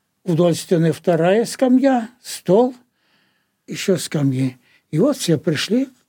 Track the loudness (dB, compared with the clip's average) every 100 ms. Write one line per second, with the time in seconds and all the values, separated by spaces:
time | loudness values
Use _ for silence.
0 | _ _ -4 0 2 0 -2 0 0 -2
1 | -2 0 2 0 -2 -2 2 2 2 0
2 | -4 _ -16 -10 0 2 2 -2 _ _
3 | _ _ _ _ _ _ -16 -8 -2 -2
4 | -2 -2 0 0 -4 -6 _ _ _ 0
5 | 0 0 -2 -2 -2 -4 0 0 -2 _